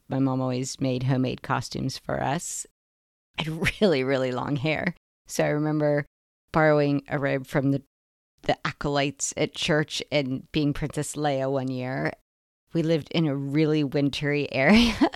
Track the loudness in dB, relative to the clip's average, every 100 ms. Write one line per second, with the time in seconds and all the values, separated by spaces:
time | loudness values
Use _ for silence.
0 | -6 0 0 0 -2 -2 -4 -4 -2 0
1 | 0 0 0 -4 -4 -4 -4 -6 -6 -6
2 | -6 -4 -2 -4 -6 -10 -12 _ _ _
3 | _ _ _ -6 -6 -2 -2 2 2 4
4 | 2 0 0 -2 -2 -2 -2 -2 -4 -6
5 | _ _ -10 -2 0 0 0 0 2 0
6 | -2 _ _ _ _ 2 4 4 4 0
7 | -2 -4 -2 -4 -2 0 2 0 -4 _
8 | _ _ _ _ -4 -2 -4 -6 -2 0
9 | 0 -2 -6 -2 -2 -2 0 0 0 -6
10 | -2 -2 0 -4 -4 0 0 0 -4 -4
11 | -6 -2 -2 0 0 -2 -2 -6 -6 -4
12 | -4 -6 _ _ _ _ _ -2 2 0
13 | 0 0 0 0 -2 2 2 2 0 2
14 | 0 0 -2 -2 -2 2 6 6 6 2
15 | 0